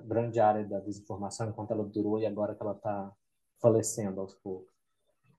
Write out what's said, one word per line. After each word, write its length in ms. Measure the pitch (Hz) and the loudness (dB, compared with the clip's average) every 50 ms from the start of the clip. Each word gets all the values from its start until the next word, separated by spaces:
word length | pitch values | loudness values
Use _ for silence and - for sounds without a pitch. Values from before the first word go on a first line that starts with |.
| - | -4
grande 340 | 110 107 117 117 117 113 117 | 0 0 0 0 2 4 6
área 240 | 107 107 107 107 104 | 6 6 6 4 0
da 160 | 101 101 98 | -2 -4 -4
desinformação, 720 | 95 104 101 - - - 104 95 98 98 - - 113 107 | -4 -6 -8 -10 -10 -10 -8 -6 -6 -6 -6 -4 -4 -4
enquanto 200 | 101 - 104 101 | -4 -4 -4 -2
ela 140 | 113 107 104 | -2 -2 -2
durou 340 | 98 - 107 104 104 107 110 | -2 -2 -2 0 0 0 0
e 60 | 110 | 0
agora 300 | 104 101 107 104 101 104 | -2 -2 -2 -2 -2 -4
que 80 | - | -4
ela 120 | 107 107 98 | -6 -6 -6
tá 380 | - - 107 101 101 98 98 - _ _ _ _ _ _ _ _ _ | -6 -4 -4 -4 -4 -6 -10 -14 _ _ _ _ _ _ _ _ _
falecendo 600 | - 117 110 113 107 - - - 107 98 92 95 | 6 6 6 6 4 0 -2 -4 -4 -4 -4 -4
aos 140 | 95 95 - | -6 -8 -10
poucos. 360 | _ - 101 92 92 - - _ _ _ _ _ _ _ _ _ _ _ _ _ | _ -10 -8 -8 -8 -10 -16 _ _ _ _ _ _ _ _ _ _ _ _ _